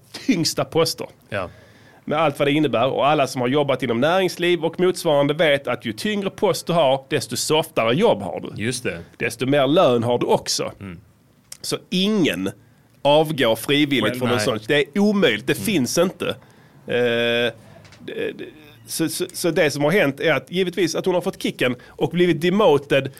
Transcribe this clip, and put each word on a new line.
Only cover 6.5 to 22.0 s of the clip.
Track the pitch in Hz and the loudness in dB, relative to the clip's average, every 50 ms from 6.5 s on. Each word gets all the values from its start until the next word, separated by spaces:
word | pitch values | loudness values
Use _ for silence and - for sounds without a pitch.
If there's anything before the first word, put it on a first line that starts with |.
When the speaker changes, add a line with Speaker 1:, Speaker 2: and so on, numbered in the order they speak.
| 160 - - | 0 0 -2
Speaker 1:
du | - 165 | -2 0
har, | 170 156 131 135 135 135 - | 2 4 2 2 0 -2 -4
desto | 156 135 117 - 127 | -4 -4 -4 -4 -8
softare | - - - 151 156 151 - - - 113 113 123 | -6 -2 0 0 0 0 -2 -2 -2 0 0 2
jobb | 160 220 220 - 98 98 | 2 4 2 2 2 -2
har | 87 80 - | -8 -8 -8
du. | - - - - 101 | -10 -10 -8 -6 -6
Speaker 2:
Just | 117 131 - - | -6 -6 -6 -6
det. | 104 90 85 82 - _ | -8 -8 -8 -12 -16 _
Speaker 1:
Desto | - - 120 - - 131 | -6 -6 -6 -4 -4 -2
mer | 127 143 147 131 | 0 2 2 2
lön | 135 151 185 180 139 123 120 117 | 4 4 4 4 4 4 2 2
har | 120 120 123 | 0 0 0
du | 156 | 0
också. | - 214 - - - - - - - - - | 0 0 0 0 -2 -6 -4 -6 -8 -10 -12
Speaker 2:
Mm. | 98 98 87 82 - _ _ _ _ _ _ _ _ - - - - | -16 -16 -16 -16 -20 _ _ _ _ _ _ _ _ -20 -20 -14 -10
Speaker 1:
Så | - 147 147 - - | -8 -8 -8 -8 -4
ingen | 226 185 190 202 220 208 160 117 87 87 95 95 - - _ _ _ _ _ _ _ _ - | -2 -2 0 0 2 2 2 0 0 -2 -4 -6 -8 -10 _ _ _ _ _ _ _ _ 2
avgår | 139 147 156 160 156 156 131 131 113 113 | 4 4 4 4 2 0 0 2 2 2
frivilligt | - - - 143 143 151 143 139 123 104 107 123 | 0 0 0 2 2 2 2 2 0 0 0 -2
Speaker 2:
Well, | 127 | -2
Speaker 1:
från | 123 117 | -2 -2
en | 120 | 0
Speaker 2:
nej. | 110 107 | 0 0
Speaker 1:
sån. | 123 117 107 - - | -2 -2 -4 -2 0
Det | 151 147 143 | 0 0 0
är | - - 202 | 0 0 0
omöjligt, | 202 208 208 202 185 139 110 104 127 | 2 2 2 4 2 2 2 0 -2
det | 160 147 120 | -2 -4 -2
Speaker 2:
Mm. | 98 | 0
Speaker 1:
finns | 214 208 156 123 117 - 170 | 0 0 0 0 0 0 0
inte. | 170 190 - - - - | 0 0 -2 -6 -8 -8
Eh, | - - - - - - - - _ - - | -8 -8 -12 -20 -20 -20 -20 -20 _ -18 -8
det, | - 123 120 123 120 117 117 117 117 117 117 120 117 - - - - - - - - - - - - - - - - - - | -4 -2 0 0 0 0 0 0 0 0 0 0 -2 -4 -6 -18 -20 -20 -20 -20 -20 -20 -18 -14 -12 -8 -6 -6 -6 -6 -10
det, | - - - 156 - - - - - | -14 -16 -18 -20 -20 -20 -20 -20 -16
så, | - - - 160 151 | -10 -4 -4 -4 -4
så, | - - 175 - - | -2 -6 -8 -8 -8
så | - - 175 | -4 -4 -2
det | 156 190 165 147 | 2 2 2 2
som | 131 143 147 | 2 0 0
har | 151 | 2
hänt | 170 208 165 139 139 - | 2 4 2 2 0 0
är | 147 165 147 | 0 0 0
att | 131 135 - | 0 -2 -4
givetvis | 175 180 190 180 175 - 180 156 160 | -4 -2 -2 -2 0 -2 -2 -2 -2
att | 165 170 | -2 -2
hon | 185 175 | 0 0
har | 180 175 | 0 -2
fått | 190 180 - - | -4 -6 -4 -6
kicken | 233 - - 135 127 120 - - - | -6 -2 0 -2 -2 -2 -4 -10 -16
och | - - | -8 -4